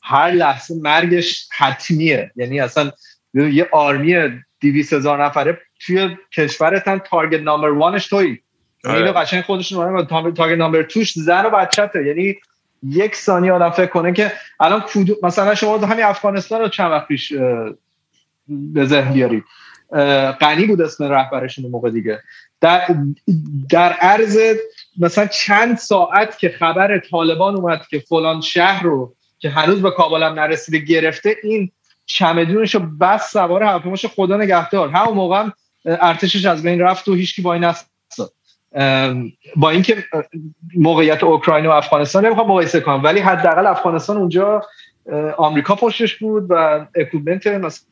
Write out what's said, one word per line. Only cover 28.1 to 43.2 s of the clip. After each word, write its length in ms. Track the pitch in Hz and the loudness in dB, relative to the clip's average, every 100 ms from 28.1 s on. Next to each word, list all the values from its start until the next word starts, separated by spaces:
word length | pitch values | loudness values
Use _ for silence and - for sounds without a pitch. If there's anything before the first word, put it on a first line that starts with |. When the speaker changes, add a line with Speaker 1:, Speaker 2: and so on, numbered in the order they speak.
| 165 165 160 | -2 0 -2
Speaker 1:
شهر 420 | 156 175 175 190 | -4 2 2 2
رو 320 | 170 143 127 _ _ _ | 0 -2 -4 _ _ _
که 120 | 156 | -6
هنوز 320 | 143 156 202 | -2 2 2
به 80 | 190 | 0
کابل 320 | 180 165 160 | 0 0 2
هم 100 | 160 | -2
نرسیده 460 | 156 151 160 - 160 | -2 -2 -4 -4 -6
گرفته، 580 | 147 165 160 156 208 214 | 0 0 0 -2 -4 -2
این 300 | 208 220 185 _ _ _ - | -2 -4 -4 _ _ _ -8
چمدونش 680 | - 175 170 165 202 220 | 0 0 2 0 0 0
رو 60 | 214 | -2
بس 520 | 165 151 180 208 214 | -4 -2 0 0 -2
سوار 300 | 214 175 180 | -2 0 0
هواپیماش، 440 | 214 185 175 190 220 | 0 -2 -4 -6 -8
خدا 300 | - 190 202 | -4 -2 0
نگهدار. 540 | 208 180 165 202 151 | 2 0 0 -2 0
همون 240 | 165 220 | 0 0
موقع 260 | 208 185 190 | 0 0 0
هم 120 | 220 - _ _ - | -2 -8 _ _ -4
ارتشش 580 | 170 175 165 190 202 | 2 2 2 -2 0
از 180 | 190 160 | 0 0
بین 180 | 165 175 | 0 0
رفت 280 | 180 185 - | 2 0 -2
و 60 | |
هیچکی 280 | 185 180 - | -2 -2 -4
با 120 | 180 | -4
این 100 | 170 | 0
نستاد. 680 | 170 170 - _ _ - 107 _ _ _ _ | 0 -2 -10 _ _ -12 -12 _ _ _ _
ام، 580 | 143 139 135 131 127 117 - - - | -4 0 0 -2 -4 -8 -12 -10 0
با 140 | 156 | 2
اینکه 340 | 165 190 214 - 160 147 165 156 - 165 175 | 2 2 0 -2 -8 -8 -12 -16 -18 -8 2
موقعیت 480 | 160 160 156 151 | 2 4 4 4
اوکراین 420 | 170 156 - 156 160 | 2 2 2 2 4
و 40 | |
افغانستان 560 | 151 147 151 147 190 214 | 2 2 0 2 2 2
نمیخوام 200 | 214 214 | 2 2
مقایسه 340 | 190 165 170 | 2 2 0
کنم، 220 | 151 139 | 0 0
ولی 180 | 143 190 | 2 2